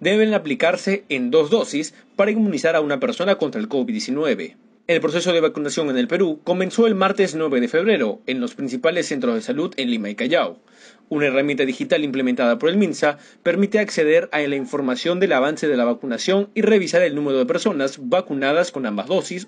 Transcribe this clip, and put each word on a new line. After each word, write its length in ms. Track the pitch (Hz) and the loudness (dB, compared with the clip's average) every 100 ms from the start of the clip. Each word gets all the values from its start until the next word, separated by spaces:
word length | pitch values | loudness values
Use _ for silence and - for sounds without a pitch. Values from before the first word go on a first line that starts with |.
deben 340 | 165 214 220 | 0 2 2
aplicarse 720 | 208 156 123 165 170 196 196 - | 0 -2 0 0 0 -2 -4 -4
en 200 | 135 123 | -4 2
dos 200 | 156 151 | 2 4
dosis 440 | 214 131 147 156 - _ - | 2 0 -4 -6 -12 _ -2
para 140 | 202 | 0
inmunizar 460 | 214 208 147 160 165 | 2 0 0 2 2
a 40 | |
una 200 | 147 139 | 0 -2
persona 340 | 123 113 185 | -2 -2 0
contra 260 | 190 147 120 | 0 -2 -4
el 80 | 107 | -4
covid 240 | 139 120 | -2 -2
diecinueve. 640 | 107 117 139 156 98 82 - _ _ - | -4 -4 -2 -2 -2 -6 -14 _ _ -2
El 120 | 165 | 0
proceso 320 | 151 170 175 | 0 -2 0
de 80 | 165 | 2
vacunación 500 | 156 151 143 165 147 | 2 0 -4 -2 -2
en 60 | 127 | 0
el 120 | 120 | 0
Perú 320 | 180 180 151 | 2 0 -2
comenzó 460 | - 180 185 - 226 | -2 -2 0 2 2
el 80 | 190 | 4
martes 400 | 190 202 190 160 | 2 2 0 0
nueve 240 | 156 127 | 0 0
de 80 | 120 | 0
febrero 520 | 160 208 185 110 101 - | 0 2 2 0 -4 -6
en 140 | 131 | -4
los 160 | 120 - | -6 -6
principales 500 | 139 123 160 175 - | -8 -2 0 0 -2
centros 300 | 143 123 113 | -2 -2 -2
de 40 | |
salud 320 | 110 139 185 - | -2 -4 -4 -4
en 160 | 123 | -2
Lima 180 | 117 104 | -2 -4
y 60 | 104 | -4
Callao. 420 | 135 165 101 - _ - - - - | 0 0 -2 -6 _ -20 -20 -18 -6
Una 180 | 151 143 | -2 0
herramienta 380 | 135 147 139 | 2 0 0
digital 380 | 135 127 131 170 | 0 -2 0 0
implementada 560 | 147 131 127 123 120 117 | 0 -2 0 2 2 2
por 100 | 160 | 2
el 80 | 196 | 2
minsa 400 | 185 - 147 143 - _ | 0 0 -2 -2 -10 _
permite 340 | 175 190 202 208 | -2 0 2 0
acceder 500 | 208 - 151 160 - | 0 0 4 4 2
a 80 | 151 | -2
la 160 | 143 139 | -2 -2
información 640 | 127 143 131 123 170 180 | -4 -2 -2 0 0 0
del 140 | 196 | 2
avance 340 | 135 139 156 156 | 2 0 0 0
de 80 | 127 | 2
la 80 | |
vacunación 680 | 120 117 135 117 - 190 202 | 2 0 -4 -4 0 0 0
y 100 | 220 | 0
revisar 400 | 220 214 165 170 | 4 4 2 2
el 120 | 175 | 2
número 240 | 147 147 135 | 0 0 2
de 80 | 127 | 2
personas 600 | 131 220 151 135 139 127 | 0 0 0 -2 -4 -2
vacunadas 640 | - - 139 135 156 175 | -2 0 -2 0 2 0
con 120 | 139 | -2
ambas 220 | 117 101 95 | -4 -4 -2
dosis 400 | 185 - 180 | -2 -4 -8